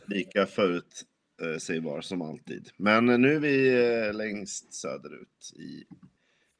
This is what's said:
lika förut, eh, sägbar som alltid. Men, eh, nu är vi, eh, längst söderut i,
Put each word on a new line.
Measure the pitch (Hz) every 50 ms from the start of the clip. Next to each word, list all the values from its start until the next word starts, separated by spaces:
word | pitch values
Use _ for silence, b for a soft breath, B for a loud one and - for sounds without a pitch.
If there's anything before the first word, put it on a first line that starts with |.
| -
lika | - 101 98 87 - - 101 98
förut, | 90 - - 170 - - 85 - _ - - - _ _ _ _ _ _ -
eh, | 82 82 80 80
sägbar | - - 90 82 80 80 73 78
som | 85 - 98 90
alltid. | 82 78 78 - - - 101 - - - _ -
Men, | 92 104 107 113 120 120
eh, | 123 120
nu | 127 135 151
är | 156
vi, | 147 147 139 135 135 131 127 123 120 120 117 117 113 107
eh, | 104
längst | 107 107 107 104 104 98 95 - - - _ -
söderut | - - 73 65 69 - 73 73 - - - _ _ - - -
i, | - 82 - 71 - - - - - - - _ _ _ _ _ _ _ _ _ _